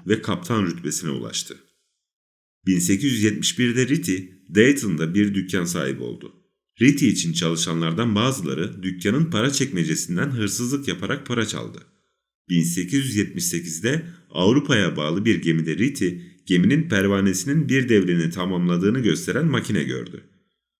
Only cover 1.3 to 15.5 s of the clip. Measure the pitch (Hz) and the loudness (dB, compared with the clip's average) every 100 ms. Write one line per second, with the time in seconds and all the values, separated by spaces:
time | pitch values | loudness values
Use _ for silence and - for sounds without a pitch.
1.3 | - - - _ _ _ _ _ _ _ | -8 -10 -14 _ _ _ _ _ _ _
2.3 | _ _ _ 92 90 87 98 135 117 107 | _ _ _ 0 2 2 2 2 2 2
3.3 | 104 - - 123 120 123 160 160 92 92 | 2 -4 0 0 2 0 0 0 -4 -6
4.3 | - - 90 123 139 107 78 80 95 104 | -18 -2 4 6 4 0 -2 0 2 2
5.3 | 98 90 98 87 87 67 62 60 57 - | 0 -2 -2 -2 -2 -2 -4 -8 -10 -16
6.3 | _ _ _ _ - 123 139 117 87 85 | _ _ _ _ 4 4 6 2 2 0
7.3 | 80 85 82 85 82 82 82 117 104 123 | -2 -2 -2 -2 -2 -2 0 0 2 2
8.3 | 127 80 67 101 107 92 90 101 131 165 | 0 -4 -4 -6 -6 -6 -2 0 2 2
9.3 | 104 127 139 131 90 80 80 - 175 143 | 2 0 0 -2 -2 -2 -2 -2 -2 -2
10.3 | 123 101 - 120 139 139 87 101 139 - | -2 -2 -2 -4 -4 -4 -6 -4 -6 -4
11.3 | 117 104 67 57 - - _ _ _ _ | -4 -4 -6 -10 -14 -20 _ _ _ _
12.3 | _ - 87 82 87 87 139 135 104 95 | _ 0 2 2 0 -2 -2 0 -2 -2
13.3 | - - 85 85 80 110 156 - - _ | -2 -4 -4 -6 -6 -4 -4 -6 -16 _
14.3 | 76 92 135 147 120 87 73 76 87 110 | 0 4 4 2 2 2 0 -2 0 0
15.3 | 87 80 | 2 2